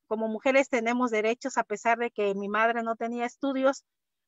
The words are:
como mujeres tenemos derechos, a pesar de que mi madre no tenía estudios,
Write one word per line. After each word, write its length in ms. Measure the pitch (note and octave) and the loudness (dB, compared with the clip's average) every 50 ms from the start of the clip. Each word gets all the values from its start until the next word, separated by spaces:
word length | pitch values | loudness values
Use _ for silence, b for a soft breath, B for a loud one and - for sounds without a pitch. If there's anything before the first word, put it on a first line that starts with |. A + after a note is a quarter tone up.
| _ | _
como 220 | - A3 A3 A3 A3 | -6 -4 -4 -2 -4
mujeres 400 | A3 - - C4+ C4 C4+ C#4 - | -4 -2 2 4 4 4 4 2
tenemos 420 | - A#3+ A3+ A3+ A#3+ B3 B3+ A#3+ | 0 -2 0 0 0 0 0 0
derechos, 480 | A3+ G#3+ G#3+ A3 A#3+ - - C4 - A#3+ | 0 0 0 0 0 -2 -4 -6 -4 -4
a 60 | A3+ | -4
pesar 340 | - G#3 - - A#3 A#3 A3+ | -4 -4 -2 0 0 0 0
de 120 | A#3+ A#3 | 0 -4
que 240 | _ - G#3 G3+ G3 | _ -2 0 0 0
mi 140 | G3 G3+ G3 | -2 -4 -2
madre 340 | G#3 G#3+ A3+ A#3 A#3 A#3 A3+ | 0 2 2 2 2 0 -2
no 140 | A3+ A3+ | -4 -4
tenía 300 | - A#3 A#3 A#3+ A#3+ A#3+ | -4 -4 -6 -4 -4 -6
estudios, 580 | A#3+ - _ - C#4 C4+ C4+ C4 C4+ C#4 - _ _ _ _ _ _ _ _ _ | -6 -6 _ -4 -4 -2 2 2 2 0 0 _ _ _ _ _ _ _ _ _